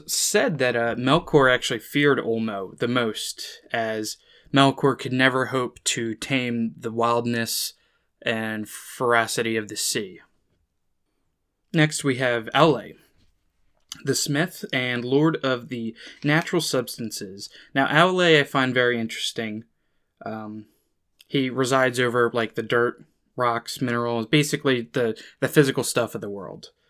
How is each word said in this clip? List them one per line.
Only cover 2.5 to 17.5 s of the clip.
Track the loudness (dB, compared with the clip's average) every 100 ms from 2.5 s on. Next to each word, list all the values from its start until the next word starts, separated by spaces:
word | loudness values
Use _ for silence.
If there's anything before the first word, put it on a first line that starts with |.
| -6 -8 -6
the | -2
most, | 0 -2 -4 -8 -10 -14 -16 -8
as | -4 -4 -4 -6 -10 _ _ _
Melkor | 4 4 4 0 0
could | -2
never | 2 2 2 0
hope | -2 -4 -4
to | -4 -4 -4 -6
tame | -4 -2 -2 -2 -2 -4
the | -6
wildness | 0 2 2 0 -2 -2 -4 -6 -10 _ _ _ _
and | -6 -4 -4 -6 -10
ferocity | -14 -16 -4 2 4 2 0 -2 -2
of | -4
the | -6
sea. | -4 -4 -6 -12 _ _ _ _ _ _ _ _ _ _ _ _ _ _ _
Next, | 2 2 2 -2
we | 0
have | 0 -2 0 4
Aule, | 6 4 -2 -18 _ _ _ _ _ _ _ _ _ -8 -4
the | -2
smith | 0 0 -2 -6 -6
and | -4 -2 -4
lord | 0 4 4 2
of | 0 -2 -4
the | -8 -8 -10 -16 -6
natural | 0 0 2 0
substances. | 0 -2 -2 -6 -10 -10 -12 -14 -18